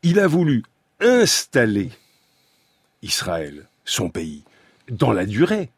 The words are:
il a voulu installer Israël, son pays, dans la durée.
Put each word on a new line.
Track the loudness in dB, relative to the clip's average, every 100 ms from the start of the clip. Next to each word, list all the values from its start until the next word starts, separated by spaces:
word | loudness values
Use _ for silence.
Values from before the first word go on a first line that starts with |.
il | 2 2
a | 2
voulu | 2 2 0 -2 _ _ _
installer | 2 4 4 0 0 2 2 0 -4 -10 _ _ _ _ _ _ _ _ _ _
Israël, | -8 -6 -4 -6 -6 -12 -20 _ -8
son | -6 -4
pays, | -6 -10 -12 _ _ _ _ -14
dans | -2 0
la | 0 -2
durée. | 0 0 0 -6